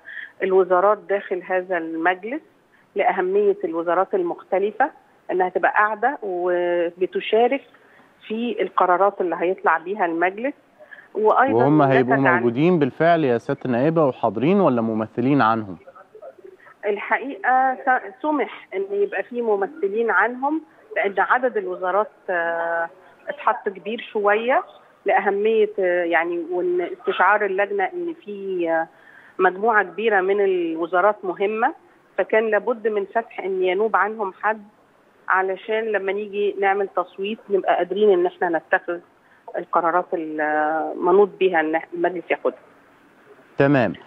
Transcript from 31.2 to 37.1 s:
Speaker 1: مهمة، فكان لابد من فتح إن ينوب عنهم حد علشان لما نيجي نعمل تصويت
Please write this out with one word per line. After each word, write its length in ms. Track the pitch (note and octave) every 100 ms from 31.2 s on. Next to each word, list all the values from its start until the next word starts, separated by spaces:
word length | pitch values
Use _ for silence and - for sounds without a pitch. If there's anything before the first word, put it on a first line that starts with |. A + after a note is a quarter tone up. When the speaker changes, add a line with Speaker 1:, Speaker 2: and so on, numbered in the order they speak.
| F#3+
Speaker 1:
مهمة، 480 | E3 G3 A3 B3+ - _ _ _ -
فكان 320 | F#3 A3 A3+
لابد 380 | A3 A#3 A#3+ A3
من 180 | G#3 G3
فتح 340 | A#3 A3+ -
إن 240 | F#3+ F#3+
ينوب 320 | F#3 F#3 A3 G3
عنهم 380 | G3+ A3 G3 F#3
حد 220 | G#3 A3 G#3 _ _ _ _ _ -
علشان 540 | F#3 F#3+ F#3+ - A3
لما 280 | A3+ G3+ G3
نيجي 440 | G3 G#3 G3+ G#3 G3
نعمل 260 | G3 G3 F#3+ -
تصويت 440 | F3+